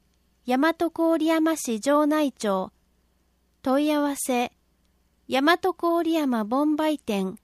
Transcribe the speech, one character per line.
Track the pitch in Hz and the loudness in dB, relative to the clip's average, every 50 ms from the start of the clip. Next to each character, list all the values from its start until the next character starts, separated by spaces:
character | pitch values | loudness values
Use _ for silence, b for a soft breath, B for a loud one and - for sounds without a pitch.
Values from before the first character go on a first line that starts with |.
| _ _ _ _ _ _ _ _ - | _ _ _ _ _ _ _ _ -6
大 | - 247 254 | -2 0 2
和 | 285 330 330 - 349 330 | 2 0 0 0 -2 -4
郡 | - - 330 330 330 320 311 | -2 0 0 2 2 2 2
山 | 320 330 320 320 330 320 | 2 2 2 2 0 0
市 | 302 - - 226 214 | -2 -4 -6 -6 -4
城 | 202 269 285 294 302 | 0 2 2 2 2
内 | 294 202 208 202 269 - | 2 2 0 0 -2 -4
町。 | - - 208 190 190 190 - _ _ _ _ _ _ _ _ _ _ _ _ _ _ _ _ _ _ - | -4 -4 -2 -2 -2 -4 -6 _ _ _ _ _ _ _ _ _ _ _ _ _ _ _ _ _ _ -2
問 | 269 254 277 294 | 0 0 2 2
い | 302 302 | 0 0
合 | 294 | 0
わ | 294 285 277 | 0 -2 -2
せ、 | - - - 254 240 247 - _ _ _ _ _ _ _ _ _ _ _ _ _ _ _ - | -4 -4 -2 -2 -2 -2 -4 _ _ _ _ _ _ _ _ _ _ _ _ _ _ _ -4
大 | 240 262 269 | -2 0 2
和 | 302 349 349 | 2 2 2
郡 | - 370 349 - - 339 330 339 339 330 330 | 2 -2 -2 0 0 0 0 0 0 0 0
山 | 320 302 269 247 226 214 | 0 0 0 -2 -2 -2
盆 | 202 240 269 294 302 302 | -2 0 0 2 0 0
梅 | 294 311 311 311 285 | 0 0 -2 -2 -4
展 | - - 214 196 190 185 - - | -4 -4 -4 -2 -2 -4 -6 -10